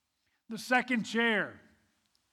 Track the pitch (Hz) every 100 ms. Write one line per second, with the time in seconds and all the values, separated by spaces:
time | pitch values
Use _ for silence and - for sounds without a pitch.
0 | _ _ _ _ - 226 - 254 247 240
1 | - 226 233 208 139 - - _ _ _
2 | _ _ _